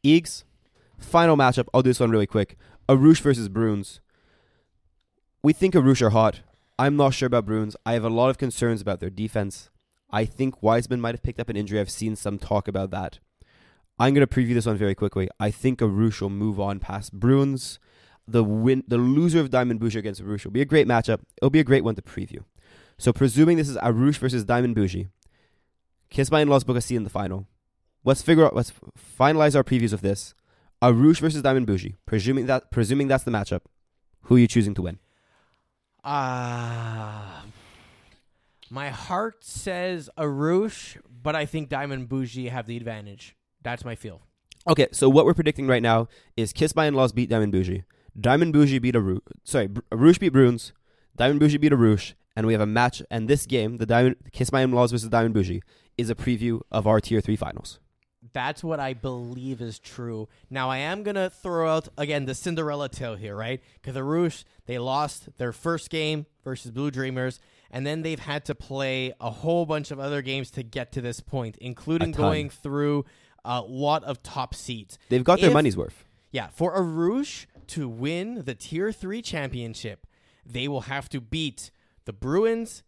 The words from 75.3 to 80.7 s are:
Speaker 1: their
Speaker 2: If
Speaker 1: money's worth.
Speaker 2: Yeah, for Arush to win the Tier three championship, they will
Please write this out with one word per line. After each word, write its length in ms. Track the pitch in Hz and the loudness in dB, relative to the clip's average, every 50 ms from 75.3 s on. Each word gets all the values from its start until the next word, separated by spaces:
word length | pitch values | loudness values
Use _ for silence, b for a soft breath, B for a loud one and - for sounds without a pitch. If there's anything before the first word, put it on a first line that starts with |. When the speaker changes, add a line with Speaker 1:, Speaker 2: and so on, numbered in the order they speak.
| 180 - | 4 6
Speaker 1:
their 100 | 190 165 | 4 4
Speaker 2:
If 40 | - | 6
Speaker 1:
money's 220 | 147 156 127 92 | 6 4 2 -2
worth. 280 | 92 - - - _ _ _ _ _ _ _ | -2 -8 -8 -12 _ _ _ _ _ _ _
Speaker 2:
Yeah, 160 | - 131 107 | -10 -10 -10
for 280 | 80 - - 160 180 165 | -10 -6 -4 -4 -2 -2
Arush 720 | 196 180 165 160 165 170 180 220 262 285 - - - - _ _ - - | -2 -4 -2 -2 -2 -2 0 -2 -2 -6 -8 -12 -18 -20 _ _ -20 -20
to 220 | - - 160 143 123 | -12 -10 -8 -8 -8
win 560 | 113 113 127 147 165 175 190 226 247 233 139 | -8 -8 -6 -6 -6 -6 -8 -8 -10 -12 -10
the 100 | 139 120 | -12 -12
Tier 380 | _ - - 160 165 196 220 | _ -14 -10 -8 -6 -6 -6
three 280 | 220 - 190 185 202 240 | -6 -8 -12 -12 -12 -10
championship, 880 | 226 - - 156 139 131 131 123 120 113 110 - - 110 95 _ - _ _ _ _ _ _ _ _ | -10 -10 -8 -8 -8 -8 -10 -10 -12 -12 -12 -12 -14 -14 -14 _ -20 _ _ _ _ _ _ _ _
they 220 | - 120 123 127 | -12 -10 -8 -6
will 140 | 143 | -6